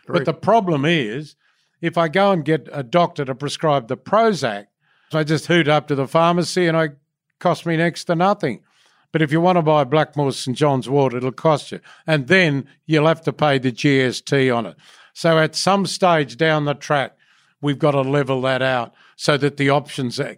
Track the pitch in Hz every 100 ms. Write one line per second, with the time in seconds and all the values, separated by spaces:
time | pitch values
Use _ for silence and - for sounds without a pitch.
0 | - 165 135 - 165 226 185 147 147 165
1 | 107 123 156 _ _ _ _ _ 165 165
2 | 165 175 202 185 143 156 - 143 123 175
3 | 170 160 135 123 143 - 160 143 113 127
4 | - 208 226 170 123 101 107 _ _ _
5 | _ 156 151 156 - 170 147 151 - 139
6 | 135 165 170 175 160 185 170 160 160 143
7 | _ _ _ _ 180 160 170 160 170 160
8 | - 170 190 202 151 98 _ _ _ _
9 | _ 160 151 160 175 180 156 151 131 151
10 | 147 147 139 120 135 120 147 131 113 143
11 | 131 123 127 - 160 143 - 92 - -
12 | - 156 123 190 170 139 - _ - 156
13 | 156 160 - - 151 135 127 113 147 135
14 | 131 - - 139 131 120 95 - _ -
15 | _ - 165 160 156 - 185 202 185 -
16 | 185 160 135 120 160 156 147 139 - 147
17 | 120 - _ _ _ _ 143 139 151 139
18 | 131 143 131 131 131 131 131 127 117 -
19 | _ - - 143 143 143 139 143 143 -
20 | 123 120 127